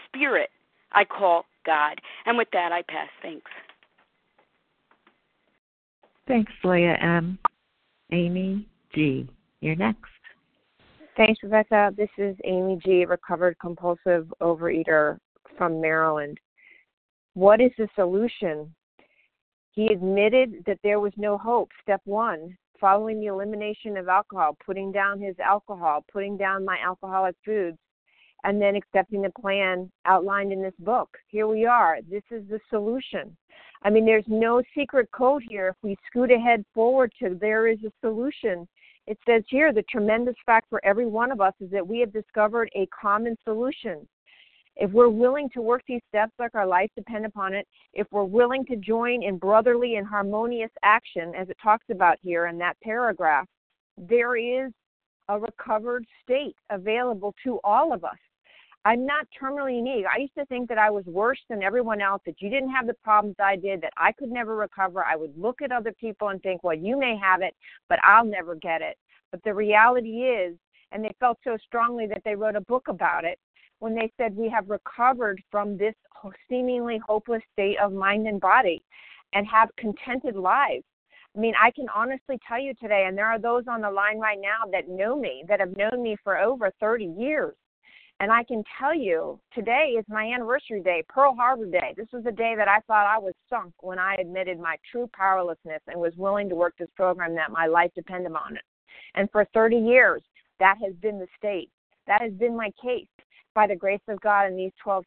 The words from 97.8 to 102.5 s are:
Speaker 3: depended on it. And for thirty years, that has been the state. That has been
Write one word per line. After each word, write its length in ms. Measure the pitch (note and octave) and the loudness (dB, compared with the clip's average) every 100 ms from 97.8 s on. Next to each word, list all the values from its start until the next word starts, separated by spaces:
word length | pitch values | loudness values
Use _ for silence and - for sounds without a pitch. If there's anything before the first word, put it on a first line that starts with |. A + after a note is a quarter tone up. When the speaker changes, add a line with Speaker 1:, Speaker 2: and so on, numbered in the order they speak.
| F3 | 2
Speaker 3:
depended 380 | F3 E3+ F3+ F3+ | -2 -12 -8 -8
on 240 | D#3 C#3+ D3 | -8 -10 -14
it. 80 | - _ _ - - | -18 _ _ -20 -10
And 160 | - G3+ | -4 0
for 140 | G#3+ | 2
thirty 340 | G3+ A3+ A3+ A#3 | 2 4 4 4
years, 460 | A3 A#3+ G#3 C3+ _ _ _ _ | 6 6 6 2 _ _ _ _
that 200 | F#3+ G#3+ | 4 4
has 180 | G3 F3 | -4 -6
been 240 | G#3+ G3+ | -6 -6
the 80 | F3+ _ | -12 _
state. 340 | G#3+ F#3 - _ _ _ - | -6 -6 -8 _ _ _ -2
That 120 | G#3+ | 0
has 120 | A#3 | 0
been 240 | F#3+ A#3+ | -2 -2